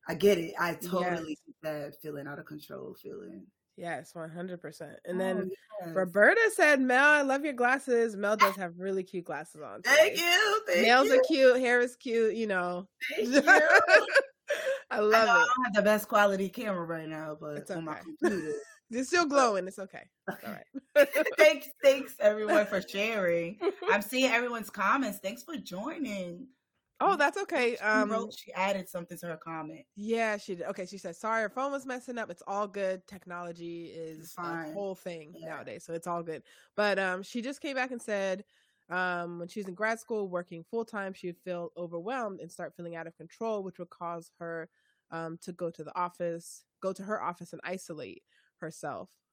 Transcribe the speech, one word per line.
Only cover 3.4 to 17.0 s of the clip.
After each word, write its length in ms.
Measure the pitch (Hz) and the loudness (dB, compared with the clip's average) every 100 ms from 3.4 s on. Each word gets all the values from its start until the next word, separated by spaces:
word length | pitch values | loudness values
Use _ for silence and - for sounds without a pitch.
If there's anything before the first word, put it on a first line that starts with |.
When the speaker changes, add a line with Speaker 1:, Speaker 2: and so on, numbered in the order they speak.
| 185 _ _ - | -20 _ _ -14
Speaker 2:
Yes, 380 | 175 151 165 | -10 -10 -10
one 160 | 175 165 | -14 -12
hundred 300 | 165 185 175 | -10 -10 -10
percent. 400 | 151 156 147 - | -14 -14 -16 -16
And 140 | - 185 | -6 -2
Speaker 1:
Oh, 20 | |
Speaker 2:
then 300 | 190 185 185 - _ - | 0 -2 -4 -8 _ -12
Speaker 1:
yes. 140 | 175 | -6
Speaker 2:
Roberta 560 | 165 185 185 226 403 453 | -2 0 6 6 6 4
said, 260 | - 311 285 | 4 6 6
"Mel, 280 | 254 254 294 | 4 6 6
I 140 | 302 | 6
love 220 | 277 269 | 4 0
your 100 | 302 | -2
glasses." 600 | 247 240 269 269 240 226 202 | 0 2 2 2 2 2 0
Mel 200 | 202 214 | 0 4
does 200 | 196 190 | 4 4
have 220 | 180 175 | -8 -6
really 240 | 190 190 | -4 -4
cute 200 | 185 185 | -4 -8
glasses 380 | 170 147 156 156 | -8 -10 -10 -14
on 200 | 139 104 | -14 -8
Speaker 1:
Thank 280 | - 285 311 | 4 6 6
Speaker 2:
today. 40 | - | 4
Speaker 1:
you. 460 | 349 349 427 427 - | 2 4 4 0 0
Thank 260 | 175 233 | 2 6
Speaker 2:
Nails 180 | 247 277 | 6 6
are 80 | 254 | 4
Speaker 1:
you. 80 | 254 | 4
Speaker 2:
cute. 320 | 311 262 247 | 6 6 6
Hair 200 | 254 247 | 4 2
is 160 | 240 247 | 0 -4
cute, 380 | 262 226 220 | -4 2 2
you 120 | 208 220 | 0 -2
know. 420 | 185 175 180 196 _ - | -2 -2 -4 -10 _ -8
Speaker 1:
Thank 180 | 302 240 | -2 4
Speaker 2:
<laughs> 100 | 277 | 4
Speaker 1:
you. 240 | 294 381 302 392 - 392 403 440 - _ - - - 539 - | 8 8 8 6 8 6 8 4 2 _ -6 -4 -2 -4 -4
Speaker 2:
I 100 | 233 | 0
love 100 | 214 | 6
Speaker 1:
I 60 | 220 | 6
know 100 | 226 | 6
Speaker 2:
it. 140 | 233 - | 6 4
Speaker 1:
I 40 | 254 | 2
don't 80 | 240 | 0
have 80 | |
the 80 | 208 | 2
best 260 | 202 214 208 | 4 2 2
quality 400 | 214 208 190 196 | 4 4 4 -2
camera 360 | - 220 185 | -4 -6 -4
right 240 | 165 165 | -4 -6